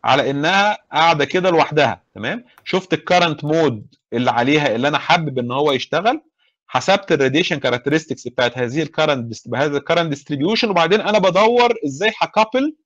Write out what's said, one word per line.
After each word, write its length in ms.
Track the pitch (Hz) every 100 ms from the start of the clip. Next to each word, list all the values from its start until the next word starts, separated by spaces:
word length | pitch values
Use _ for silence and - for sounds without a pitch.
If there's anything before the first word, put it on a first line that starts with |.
على 260 | 113 139 127
انها 480 | 143 156 196 208 208 _
قاعده 320 | 151 165 160
كده 260 | 139 180 185
لوحدها، 520 | 165 139 151 135 90 _
تمام؟ 300 | - 110 226 - _
شفت 280 | - 185 185
الكرنت 520 | 156 - 180 170 151
مود 420 | 147 160 151 110 - _ _
اللي 180 | 117 123
عليها 440 | 117 123 151 143
اللي 140 | 113 139
انا 100 | 147
حابب 400 | - 170 156 127
ان 120 | 120
هو 220 | 131 151
يشتغل، 500 | 135 - 151 208 311 _ _ _ _ _
حسبت 460 | 127 - 196 -
الراديشن 460 | 156 135 139 165 151
كاركترستكس 680 | 135 123 139 156 156 131 120
بتاعت 300 | - 120 127
هذه 240 | 120 139
الكرنت 520 | 151 - 156 135 117
ديست-، 140 | 110 120
بهذا 280 | 120 151 143
الكرنت 300 | - 170 165
ديستريبيوشن، 600 | 143 - 143 160 226 226
وبعدين 300 | 180 165 214
انا 180 | 175 208
بدور 560 | 185 175 220 240 240 - 147
ازاي 260 | 135 214 214
هكابل 580 | 165 - 220 254 294 311